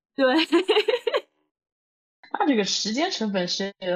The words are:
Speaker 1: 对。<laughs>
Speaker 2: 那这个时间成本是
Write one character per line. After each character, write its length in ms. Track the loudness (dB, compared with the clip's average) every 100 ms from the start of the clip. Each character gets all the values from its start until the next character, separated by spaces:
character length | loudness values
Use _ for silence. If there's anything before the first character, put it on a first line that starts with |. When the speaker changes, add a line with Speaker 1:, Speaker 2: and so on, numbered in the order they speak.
| _ 0
Speaker 1:
对。 80 | 2
<laughs> 140 | 2 2 2 2 2 2 -2 -2 -2 -4 _ _ _ _ _ _ _ _ _ -12 -2
Speaker 2:
那 60 | 2
这 100 | 2
个 80 |
时 280 | 0 -2 -4
间 160 | -2 -2
成 220 | -2 -2
本 160 | -2 -2
是 260 | -4 -6 -6 -4